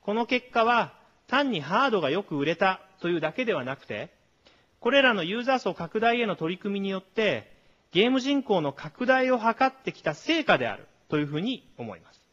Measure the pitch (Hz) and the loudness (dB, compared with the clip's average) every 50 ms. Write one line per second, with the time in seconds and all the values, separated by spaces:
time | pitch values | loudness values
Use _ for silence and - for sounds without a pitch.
0 | _ - 208 226 240 226 262 247 247 - - 240 226 226 240 233 196 135 - - | _ -4 -2 -2 -2 0 -2 -4 -4 -2 0 0 2 4 2 2 0 -2 -6 -20
1 | _ _ _ _ _ _ - 269 285 269 233 170 139 143 180 220 269 277 220 196 | _ _ _ _ _ _ 0 0 0 0 -2 -4 -4 0 0 2 2 2 2 2
2 | 160 131 147 190 202 - 170 143 143 151 170 170 202 190 190 185 - - _ _ | 0 2 0 -2 -2 -4 -4 -2 0 0 0 2 2 0 0 0 -8 -20 _ _
3 | - 170 175 170 151 156 156 - 254 220 196 151 123 127 135 - - - 107 101 | -4 -2 -2 0 -2 -4 -4 -2 -2 -2 -2 -2 -2 -6 -8 -10 -10 -10 -10 -10
4 | - - _ _ _ _ _ _ _ - _ _ _ _ _ _ - 233 254 277 | -10 -10 _ _ _ _ _ _ _ -20 _ _ _ _ _ _ -2 2 4 4
5 | 269 254 226 196 165 165 196 233 247 240 262 247 - 202 170 - 170 165 - 220 | 4 4 2 2 -2 -4 -4 -4 0 0 0 0 0 -4 -4 -4 -8 -6 -4 0
6 | 220 233 233 240 233 208 175 - 160 160 185 180 - 208 196 202 196 196 190 190 | 0 2 2 2 0 -2 -2 -4 -4 -6 -6 -6 -6 -6 -4 -4 -4 -4 -6 -6
7 | 185 _ _ - 220 202 147 110 - - - _ _ _ _ _ _ _ - 170 | -8 _ _ 0 0 0 0 -2 -6 -12 -20 _ _ _ _ _ _ _ 2 2
8 | 208 240 262 262 247 269 285 277 254 - 208 180 156 143 139 - - 156 - - | 4 4 4 0 0 0 0 0 0 0 0 0 0 -2 -6 -6 -14 -14 -8 -6
9 | 247 240 262 262 254 254 254 240 220 226 226 - 269 262 - - - - - - | 2 2 4 4 4 2 0 2 2 0 2 2 0 0 0 -2 -8 -8 -8 -4
10 | - 165 151 - - - 320 330 277 - 180 143 123 113 101 92 - _ _ _ | -4 -4 -4 -4 -2 -2 -2 0 4 4 2 2 2 -2 -6 -8 -14 _ _ _
11 | _ _ - 151 151 143 147 151 180 240 262 - - _ - - 120 110 98 82 | _ _ -2 -2 -2 -2 -4 -6 -4 -4 -6 -8 -10 _ -14 -12 -12 -10 -10 -14
12 | - - _ _ _ _ | -16 -20 _ _ _ _